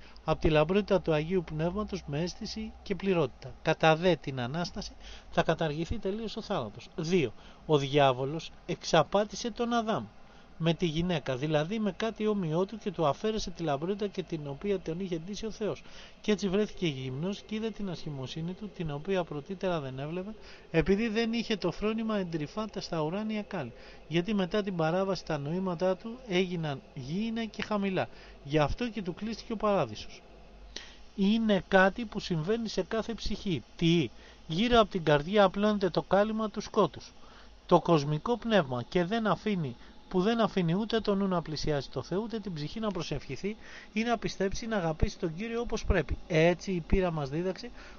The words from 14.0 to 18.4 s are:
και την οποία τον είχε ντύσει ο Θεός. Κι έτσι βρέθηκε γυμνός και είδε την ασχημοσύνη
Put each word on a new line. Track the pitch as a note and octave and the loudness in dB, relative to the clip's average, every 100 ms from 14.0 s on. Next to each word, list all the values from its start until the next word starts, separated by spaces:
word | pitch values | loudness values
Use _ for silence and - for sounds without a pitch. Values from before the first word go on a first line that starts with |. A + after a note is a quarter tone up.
| G#3 | -2
και | F#3+ | -4
την | E3+ D#3+ D3 | -6 -6 -6
οποία | C#3 G3+ F#3+ | -6 -2 -2
τον | - E3 | -2 -6
είχε | F#3+ E3+ | -4 -4
ντύσει | E3+ G#3 A3 | -6 -8 -8
ο | |
Θεός. | - G3+ C#3 - - - - | -4 -4 -4 -10 -16 -18 -6
Κι | - | 0
έτσι | G#3 G3 | 2 2
βρέθηκε | F#3+ G#3 - E3+ | 2 0 0 -2
γυμνός | C3 C3 C3 F3+ G3+ - | -2 -4 -4 -4 -4 -6
και | |
είδε | G#3+ A3+ | -4 -4
την | G#3 G3+ | -4 -6
ασχημοσύνη | E3 D#3+ C#3 B2+ D#3+ | -6 -6 -6 -6 -6